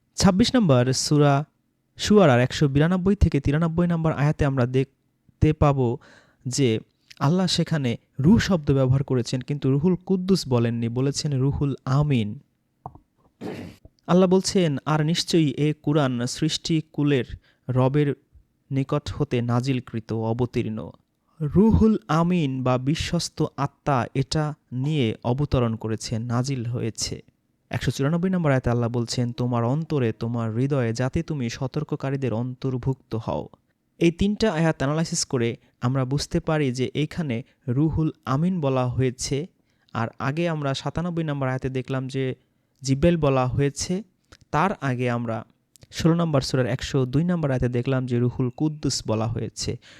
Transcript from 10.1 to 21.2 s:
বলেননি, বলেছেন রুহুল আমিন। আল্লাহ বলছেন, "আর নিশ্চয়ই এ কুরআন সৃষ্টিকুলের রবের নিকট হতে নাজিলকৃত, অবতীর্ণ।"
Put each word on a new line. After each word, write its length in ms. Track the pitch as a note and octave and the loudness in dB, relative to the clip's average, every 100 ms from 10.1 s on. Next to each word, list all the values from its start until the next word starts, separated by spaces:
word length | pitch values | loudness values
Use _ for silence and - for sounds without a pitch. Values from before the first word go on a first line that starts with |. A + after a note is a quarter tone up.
| F#3+ F#3 F3+ C3+ | -2 2 0 2
বলেননি, 420 | A#2+ A#2 A#2 A#2 | 0 0 -2 -2
বলেছেন 440 | A#2 C#3 - D3+ | -2 -2 -2 -2
রুহুল 420 | C3+ C3+ C3+ C#3+ B2+ - | 0 0 0 -2 -4 -2
আমিন। 540 | C3+ D3 B2+ G#2 A#2+ - _ _ _ - - _ _ _ _ - - - - - _ - | 0 2 0 0 -6 -16 _ _ _ -20 -20 _ _ _ _ -12 -12 -14 -18 -20 _ 0
আল্লাহ 220 | F3 F#3 | 4 4
বলছেন, 480 | F#3+ - G3 E3+ C3+ - | 4 2 0 0 0 0
"আর 200 | D#3 D3+ | 0 0
নিশ্চয়ই 480 | E3+ - E3+ D3+ C3+ | 0 0 2 2 2
এ 160 | D3+ D3+ | -2 0
কুরআন 440 | - D3+ C#3 A#2+ B2 | 0 2 2 0 -4
সৃষ্টিকুলের 960 | - D#3 - - D#3+ - - D3 C#3 A2+ - _ _ - | -2 -2 -2 -2 -2 -2 -2 0 0 -2 -10 _ _ -4
রবের 460 | B2+ C3 D3 C#3+ - _ - _ _ - | 0 2 2 0 -2 _ -20 _ _ -6
নিকট 400 | C3+ C3+ D3 - | -4 -2 -4 -4
হতে 300 | - D3 B2 | -6 -2 -2
নাজিলকৃত, 720 | A#2+ A#2+ C3 B2+ - A#2 - | 0 0 0 -2 -4 -8 -6
অবতীর্ণ।" 760 | A2 A2+ A#2+ B2 B2 A2+ A2 - - _ _ | -4 -2 -2 -2 -2 -4 -6 -10 -16 _ _